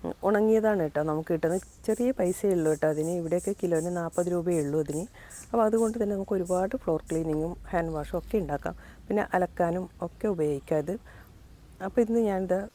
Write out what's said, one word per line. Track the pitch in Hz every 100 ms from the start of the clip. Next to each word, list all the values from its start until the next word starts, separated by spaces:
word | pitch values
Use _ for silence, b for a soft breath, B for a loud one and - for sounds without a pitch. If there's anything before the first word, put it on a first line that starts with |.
ഉം, | - - 190
ഉണങ്ങിയതാണ് | 208 220 220 214 202
കേട്ടോ | 156 147 156
നമുക്ക് | 156 160
കിട്ടുന്നത്. | 170 160 180 - - -
ചെറിയ | 220 247 262
പൈസയേ | 180 185 202 180
ഉള്ളൂ | 156
കേട്ടോ | 156 156
അതിന്. | 151 156 175
ഇവിടെയൊക്കെ | 165 175 196 202
കിലോന് | 180 165 170 180
നാൽപത് | 165 - 175
രൂപയേ | 175 170 170
ഉള്ളൂ | 143 151
അതിന്. | 151 151 208 B B B B
അപ്പോൾ | 233 214
അതുകൊണ്ട് | 226 226 226
തന്നെ | 208 196
നമുക്ക് | 196 196
ഒരുപാട് | 180 180 190 262
ഫ്ലോർ | - 156 -
ക്ലീനിങ്ങും | 160 160 151 160 180 -
ഹാൻഡ് | 180 165 151
വാഷും | 143 175
ഒക്കെ | - 220
ഉണ്ടാക്കാം. | 156 143 - - B B -
പിന്നെ | 202 - 185
അലക്കാനും | 180 - 170 175 185 - 170
ഒക്കെ | - 220
ഉപയോഗിക്കാം | 175 151 139 - 156
ഇത്. | 147 208 B B B - - - - - 190
അപ്പോൾ | 247
ഇന്ന് | 226 233 220
ഞാനിത് | 190 190 180 208